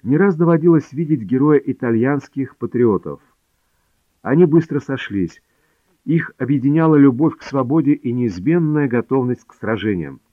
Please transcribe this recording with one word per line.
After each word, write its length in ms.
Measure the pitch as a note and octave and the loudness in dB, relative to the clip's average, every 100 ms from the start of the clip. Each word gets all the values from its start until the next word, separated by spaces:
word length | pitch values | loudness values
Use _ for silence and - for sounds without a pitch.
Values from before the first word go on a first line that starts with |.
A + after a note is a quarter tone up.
не 160 | - D3 | 0 2
раз 180 | G3 D#3+ | 2 2
доводилось 560 | E3+ E3 E3+ D#3+ - | 2 2 4 2 0
видеть 280 | C3 D#3+ D3+ | -8 -4 -4
героя 360 | G2 C3 D3 D3 | -2 0 2 2
итальянских 960 | - A#2+ B2 A2+ B2+ C#3+ - C#3 C3 _ | 0 -6 -2 0 0 -2 -6 -10 -10 _
патриотов. 640 | A#2 A#2+ A#2+ F#2+ - C#2+ _ _ _ _ _ _ _ _ _ _ | -8 0 0 0 -4 -16 _ _ _ _ _ _ _ _ _ _
Они 240 | G2 D3 F3 | -2 2 4
быстро 340 | D#3+ D#3+ C#3+ | 4 0 -6
сошлись. 640 | - C3 - G2+ E2+ - _ _ _ _ _ _ - | -6 -10 -6 -4 -4 -8 _ _ _ _ _ _ -2
Их 260 | E3 - _ | -2 -2 _
объединяла 580 | B2+ C#3+ C3 D#3 D#3+ D3+ | -4 -2 0 2 4 6
любовь 420 | C#3 A#2+ D#3 - | 4 4 -2 -2
к 60 | |
свободе 480 | - C#3 B2 D#3+ C#3 | -8 -4 0 0 0
и 220 | D3 B2 | -2 -2
неизменная 760 | B2 A#2+ F2+ G#2+ E3+ D#3 D3+ C#3 | -2 -4 -2 -2 0 0 0 0
готовность 580 | A#2 A2 C3+ B2 B2 _ | -2 -2 -2 -2 -4 _
к 80 | _ | _
сражениям. 680 | G#2+ A2 G#2 F#2 C#2+ C2+ _ | -6 -4 -2 -4 -6 -12 _